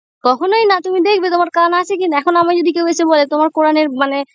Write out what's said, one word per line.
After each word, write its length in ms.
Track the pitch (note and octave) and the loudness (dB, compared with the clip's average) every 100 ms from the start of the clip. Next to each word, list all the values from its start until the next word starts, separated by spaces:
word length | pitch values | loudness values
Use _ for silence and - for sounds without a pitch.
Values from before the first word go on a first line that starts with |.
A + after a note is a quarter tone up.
| _ _ | _ _
কখনোই 420 | B3 B3+ F4+ A4 G#4+ | -2 0 0 2 2
না। 140 | F#4 | 0
তুমি 200 | F#4 F#4 | -2 0
দেখবে 300 | F4 G#4 F4+ | 2 0 0
তোমার 200 | F4 E4+ | -2 -2
কান 240 | E4+ E4+ | 0 0
আছে 220 | F4 F4+ F#4+ | 0 -4 -4
কিনা। 220 | F#4 C#4+ | -2 -2
এখন 180 | D4+ E4+ | 0 0
আমায় 220 | E4+ F4 | 2 0
যদি 140 | E4+ | 0
কেউ 140 | D#4+ E4+ | 0 -2
এসে 180 | E4 | 0
বলে, 220 | E4 D#4 C#4+ | 2 2 2
"তোমার 240 | D4+ D#4 | 0 -2
কোরআনের 400 | D#4 D#4 D#4 D4+ | 0 0 2 0
মানে, 340 | B3+ C#4 C#4 C#4 | -2 -2 -4 -8